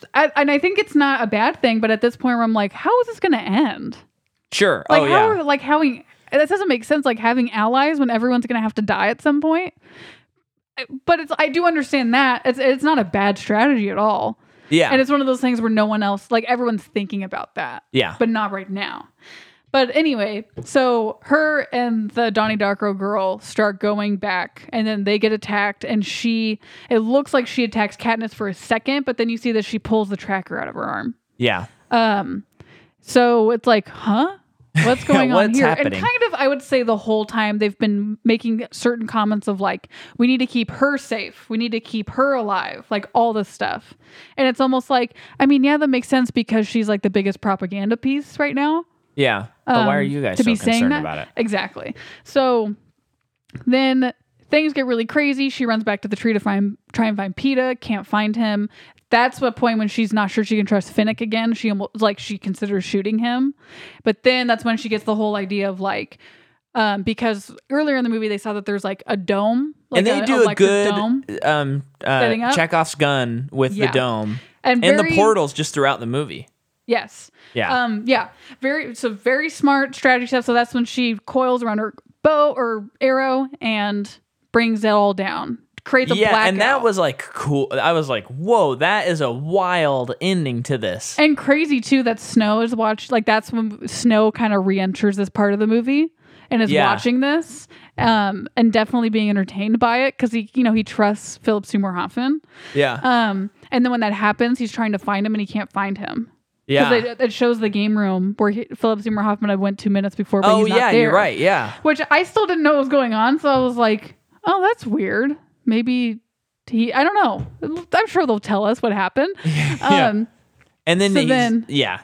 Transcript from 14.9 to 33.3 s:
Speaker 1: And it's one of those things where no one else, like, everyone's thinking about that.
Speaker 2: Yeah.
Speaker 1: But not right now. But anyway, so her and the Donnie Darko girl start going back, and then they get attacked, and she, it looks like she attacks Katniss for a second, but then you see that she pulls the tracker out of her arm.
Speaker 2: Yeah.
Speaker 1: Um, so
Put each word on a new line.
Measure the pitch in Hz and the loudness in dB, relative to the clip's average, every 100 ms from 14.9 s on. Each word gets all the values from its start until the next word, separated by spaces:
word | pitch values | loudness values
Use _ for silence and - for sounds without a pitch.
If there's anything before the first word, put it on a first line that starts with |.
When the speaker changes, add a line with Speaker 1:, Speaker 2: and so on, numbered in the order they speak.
Speaker 1:
And | 262 | 2
it's | 262 | 2
one | 285 | 2
of | 269 | 0
those | 254 | 0
things | 254 240 | 0 0
where | 226 | 0
no | 220 214 | 2 0
one | 214 | 0
else, | 202 202 - | -2 -4 -2
like, | 233 226 | -2 0
everyone's | 247 240 214 | -2 0 -4
thinking | - 214 196 202 | -6 -6 -6 -8
about | 190 - - - | -8 -10 -10 -10
that. | 135 120 - | -10 -10 -4
Speaker 2:
Yeah. | 131 95 - | 0 0 0
Speaker 1:
But | 226 | -2
not | 226 208 | -2 -4
right | 196 190 | -6 -8
now. | 196 196 - - _ - - - _ _ | -8 -8 -10 -16 _ -20 -20 -20 _ _
But | 269 254 285 | 0 2 2
anyway, | 320 240 208 208 220 - - | 0 0 -2 -4 -10 -16 -4
so | 277 254 240 220 - | 0 2 2 -2 -6
her | - 285 311 302 - | 0 2 2 0 -2
and | 247 240 226 214 | -2 -2 -2 -2
the | 233 233 | -2 0
Donnie | 214 214 214 | 0 0 0
Darko | 202 202 208 196 | 0 0 -2 -2
girl | 196 208 190 196 | -2 -2 -2 -4
start | - - 208 196 | -6 -2 0 0
going | 208 208 208 202 | -2 -2 -2 -4
back, | 202 185 - - - | -2 -4 -4 -10 -8
and | 226 220 | -4 -2
then | 214 202 | -2 -2
they | 208 | 0
get | 214 | 0
attacked, | 214 - 208 202 202 - | -2 -2 -2 -2 -4 -4
and | 220 196 | -2 -2
she, | - 233 226 220 214 - - - | -4 -2 -2 -2 -4 -10 -20 -2
it | 233 | 0
looks | 220 269 285 | 2 0 2
like | 269 240 | 0 -2
she | - | -2
attacks | 233 226 208 - | -2 -2 -4 -2
Katniss | 233 226 220 | -2 -2 -4
for | - 202 | -8 -8
a | |
second, | 185 - 226 262 277 262 | -8 -6 -4 -2 -4 -4
but | 247 | -2
then | 233 | -4
you | 233 | -2
see | 240 | -2
that | 220 | -2
she | 202 220 | -2 -6
pulls | - 220 202 | -2 -2 0
the | 202 | -6
tracker | - 190 - - | -4 -6 -6 -8
out | - | -8
of | - | -8
her | |
arm. | - 101 233 - _ _ | -6 -6 -8 -10 _ _
Speaker 2:
Yeah. | 123 92 98 _ _ | 0 0 -4 _ _
Speaker 1:
Um, | 233 226 202 175 190 - _ - - _ _ | 0 2 0 -4 -10 -12 _ -20 -20 _ _
so | - 247 240 | 0 2 4